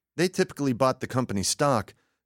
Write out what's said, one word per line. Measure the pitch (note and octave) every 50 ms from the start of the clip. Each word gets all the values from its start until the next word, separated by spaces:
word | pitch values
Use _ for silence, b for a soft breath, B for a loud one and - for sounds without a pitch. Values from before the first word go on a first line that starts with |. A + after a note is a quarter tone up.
| _ _ _
they | - E3+ F#3
typically | - - F#3 - - - C#3+ C3+ B2
bought | G#2 C3+ C3 B2+ -
the | -
company | - - C3 B2 - G#2 G2 F2+
stock | - - - D3 C#3+ C3 A2 G2 - - _ _ _ _ _ _